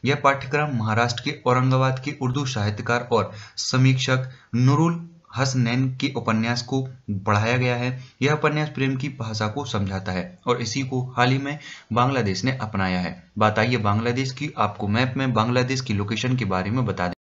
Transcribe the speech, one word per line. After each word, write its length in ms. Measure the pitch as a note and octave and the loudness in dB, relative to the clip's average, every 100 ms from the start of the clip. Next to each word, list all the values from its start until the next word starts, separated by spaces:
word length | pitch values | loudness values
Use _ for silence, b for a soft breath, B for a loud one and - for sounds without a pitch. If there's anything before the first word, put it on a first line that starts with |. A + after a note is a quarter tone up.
यह 100 | A#2+ | 0
पाठ्यक्रम 600 | C3+ C#3 C#3 C3+ D3 D3 B2 | 2 2 0 -2 -2 0 -2
महाराष्ट्र 460 | A2 A2 B2 - | 0 2 0 -2
के 140 | C#3+ - B2+ | -6 -4 0
औरंगाबाद 560 | B2 B2+ C3 C3 C3 | 2 4 4 2 0
के 120 | C#3+ - | -6 -4
उर्दू 240 | B2+ C3 C3+ | -2 -2 -2
साहित्यकार 640 | A2 G#2 G#2 A2 A#2+ - | 0 -2 -2 -2 -2 2
और 200 | A#2 G2+ B B - | 0 0 B B -8
समीक्षक 760 | - B2+ C3 C3 - C3 C3 B B | -2 4 4 4 2 0 -2 B B
नूरुल 560 | A#2 B2+ D3 E3 E3+ E3+ - _ - | 2 4 6 4 0 -8 -18 _ -4
हसनैन 600 | C3 B2+ A2+ B2 C3 C3 | -2 2 2 2 0 -2
के 160 | - A#2+ | -4 -2
उपन्यास 460 | G#2+ A2 A2+ A#2+ | 0 0 0 -2
को 260 | - C3+ C3 - - | -2 -2 -4 -10 -6
बढ़ाया 460 | G2 G2+ G#2 A2 B2 | -4 2 2 4 2
गया 200 | B2 A#2+ | 2 0
है। 280 | B2 B2+ B B | -2 -6 B B
यह 100 | C#3 | 0
उपन्यास 360 | D3+ D3+ D3+ D3+ | 2 2 0 -2
प्रेम 280 | B2+ C3+ C3+ | -2 -2 0
की 120 | D3 | -4
भाषा 400 | C3 A2 G#2+ G#2+ | -6 -8 -4 -4
को 160 | C3+ | -4
समझाता 480 | C#3+ G#2+ G2 F#2+ F#2 | -4 -2 -2 -2 -4
है 260 | F2+ F2+ - B2 | -4 -6 -8 -2
और 140 | A#2+ | -2
इसी 220 | A#2 C#3 | -2 -4
को 320 | C3 C3 B2+ - | -2 -2 -4 2
हाल 140 | B2 | 2
ही 80 | C3+ | 2
में 200 | C#3 D3+ B B B | -2 -8 B B B
बांग्लादेश 520 | A2+ B2+ C3+ G#2 F#2 | 2 4 2 0 0
ने 120 | C3 B2+ | -2 -2
अपनाया 440 | G#2+ F#2+ F#2+ F#2 | -4 -2 0 0
है। 300 | F2 - - G#2 | -2 -8 -12 0
बात 200 | G#2+ G#2 | 2 4
आई 120 | A2+ | 2
है 60 | B2 | 2
बांग्लादेश 560 | G#2 G#2 A#2 A#2+ C3 | 2 2 0 0 -4
की, 180 | - D3 - | -4 -8 -2
आपको 300 | G#2 - G2+ | -4 -2 -2
मैप 260 | A2 B2+ C3+ | 0 0 0
में 160 | C3+ | 0
बांग्लादेश 480 | A2 A2+ B2 B2 C3 | 0 2 2 0 -2
की 140 | C3 | -2
लोकेशन 420 | G2+ G2+ A2 B2+ B2+ | -2 -2 -2 0 0
के 80 | |
बारे 260 | G#2 F#2 F#2 | 0 0 0
में 160 | B2 A2+ | 0 -2
बता 220 | F#2 F2+ | -2 -4
दें। 60 | - | -4